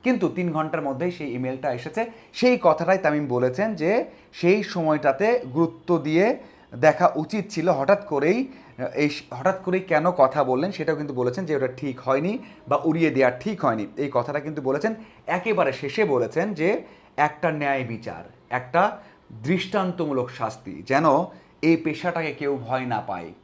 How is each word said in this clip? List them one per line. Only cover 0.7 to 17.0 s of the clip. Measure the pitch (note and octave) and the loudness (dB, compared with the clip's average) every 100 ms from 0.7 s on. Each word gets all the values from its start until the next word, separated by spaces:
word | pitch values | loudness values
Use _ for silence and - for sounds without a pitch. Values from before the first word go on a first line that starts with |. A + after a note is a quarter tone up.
| E3 D3 | -2 -4
মধ্যেই | C3 F3+ F3 | -4 -4 -4
সেই | C#3+ B2 | -8 -4
ইমেইলটা | B2+ C3 D3 A#2+ | -4 -4 -4 -4
এসেছে। | D#3+ G#3+ A#3 - - - | -6 -6 -6 -8 -16 2
সেই | B3+ B3 F3 | 4 6 4
কথাটাই | - E3 F#3+ | 4 2 2
তামিম | D#3 D3 C#3+ B2 | 2 0 0 2
বলেছেন | B2+ B2+ A3 F#3+ | 2 0 -4 0
যে | D#3+ A3+ E4 - - - | 0 0 -2 -12 -20 0
সেই | E3+ G#3 G3+ | 2 2 0
সময়টাতে | F3+ D#3+ D3+ C#3 C3 G#3+ B3 C3 C3+ | -2 0 2 2 2 2 2 0 0
গুরুত্ব | E3 - - E3+ D3 | 0 -2 0 0 2
দিয়ে | D#3+ G#3+ B3+ - - - A#2+ B2 | 2 2 0 -8 -20 -16 4 4
দেখা | B2 F3 D3+ | 6 2 2
উচিত | D#3 G3+ F#3 | -4 -4 -4
ছিল, | - E3+ C#3+ | -2 0 2
হঠাৎ | C#3 G3+ - | 2 2 2
করেই, | C#3+ D3+ A3+ C4+ - - - B2+ - | 0 2 2 -2 -10 -20 -8 -6 0
এই | D3 - | 0 -2
স-, | - B2 | -12 -2
হঠাৎ | D#3+ F#3 - | -2 0 -2
করেই | F#3 F#3 | -2 0
কেন | D#3 E3+ F3+ | 2 2 6
কথা | C3 D3 B2+ | 6 6 2
বললেন | B2+ F3+ F#3+ | 2 0 -2
সেটাও | D#3 D3+ | -2 -2
কিন্তু | D3 B2+ | -4 -2
বলেছেন | B2 B2+ F3 | -2 -2 -2
যে | D3 | 0
ওটা | C3 B2+ | 0 -2
ঠিক | D3 B2 C3 | -8 -6 0
হয়নি | C3+ E3+ A3 - - - | 0 0 -4 -10 -20 -2
বা | C#3+ E3 | 0 2
উড়িয়ে | D#3+ D#3+ B2+ | 2 2 4
দেওয়া | B2+ B2+ | 2 2
ঠিক | G#3+ G3 C#3 | -8 -2 -2
হয়নি, | A2 G2+ - | -2 -6 -6
এই | C#3 B2 | -2 -2
কথাটা | A#2+ D3 D3 | -2 -6 -6
কিন্তু | D3+ C3 | -4 -2
বলেছেন। | C#3 A3+ A3 - - - F3+ | 0 -2 -4 -14 -16 -6 -4
একেবারে | A3+ G#3 D3 B2+ | 0 0 0 -2
শেষে | C#3+ F3 G3+ | -6 0 2
বলেছেন | B2+ A2 D#3 G3+ E3+ | 2 0 -2 -4 0
যে | E3 B3+ - - | 0 0 -6 -20